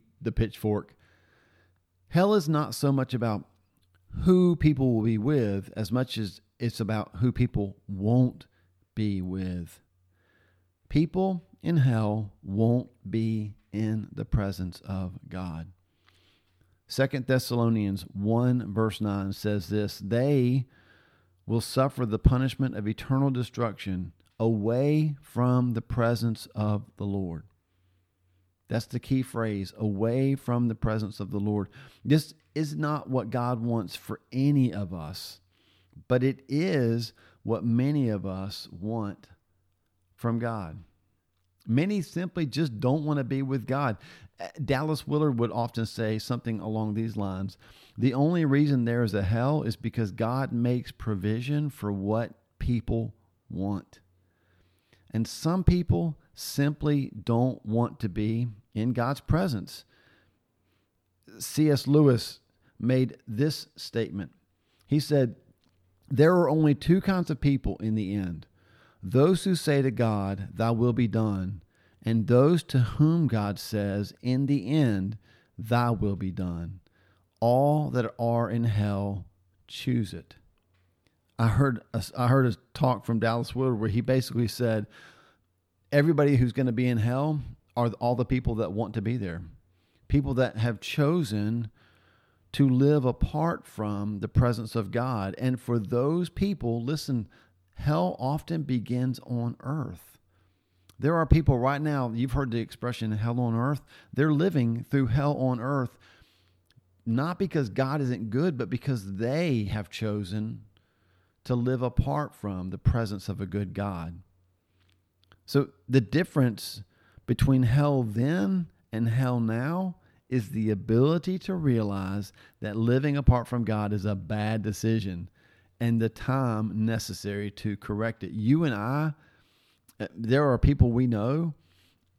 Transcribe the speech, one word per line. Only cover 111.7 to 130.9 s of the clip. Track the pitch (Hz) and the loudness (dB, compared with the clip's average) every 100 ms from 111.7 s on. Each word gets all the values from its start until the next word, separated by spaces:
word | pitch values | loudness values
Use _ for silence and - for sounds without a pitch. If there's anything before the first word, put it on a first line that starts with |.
| 127 | 0
apart | 127 - - 143 147 | -2 0 0 0 -4
from | - 104 92 92 | -8 -8 -6 -6
the | 95 | -2
presence | - 123 113 98 - | 0 2 0 -6 -8
of | 90 | -6
a | 98 | -4
good | 98 98 | -4 -4
God. | 87 101 90 85 85 - _ _ _ _ _ _ _ _ _ _ _ | -4 -6 -6 -8 -12 -18 _ _ _ _ _ _ _ _ _ _ _
So | - 139 143 _ - | -2 0 0 _ 0
the | 131 | 0
difference | 101 143 180 151 127 104 - - 101 _ _ - - | 2 0 0 2 0 0 -10 -14 -18 _ _ -14 -4
between | 123 - 131 | 0 4 4
hell | 123 131 147 139 | 4 4 4 2
then | 117 104 131 175 196 190 165 _ _ | 0 0 0 0 0 0 -4 _ _
and | 110 113 | -2 0
hell | 113 131 123 | 0 0 0
now | 113 113 135 175 190 175 _ _ - | 0 -2 -2 -4 -4 -8 _ _ -4
is | 127 101 | -4 -2
the | 110 107 | -2 0
ability | 104 - 113 139 165 185 185 | 0 2 4 6 2 -2 -6
to | - | -4
realize | 185 151 120 104 98 92 98 98 - - - | -2 2 2 0 -2 -4 -4 -6 -12 -20 -12
that | 107 107 | -8 -2
living | 113 127 147 143 | 2 2 2 0
apart | 135 123 113 | 4 4 4
from | 123 | -4
God | 110 107 104 | -2 -2 -2
is | 104 98 | -2 -2
a | |
bad | 98 90 107 107 110 | -4 -4 -4 -2 -2
decision | 101 98 110 113 101 87 92 _ _ _ _ - | -4 -2 0 0 -2 -8 -12 _ _ _ _ -4
and | 117 117 | 0 2
the | 113 | 0
time | - - 131 127 107 107 98 110 | -4 -4 -2 0 -2 -2 -2 -2
necessary | 113 - 95 101 101 101 | -2 -6 -8 -6 -6 -6
to | - 107 101 | -6 -6 -6
correct | - 104 113 110 | -6 -4 -4 -6
it. | 92 | -8
You | 110 110 151 | -2 2 4
and | 165 | 4
I, | 104 107 139 156 147 _ _ _ _ _ _ _ - | 0 -2 -2 -2 -6 _ _ _ _ _ _ _ -12
uh, | 104 90 | -12 -6
there | 113 131 147 | 0 2 4
are | 120 | 4
people | - 143 120 | 4 6 4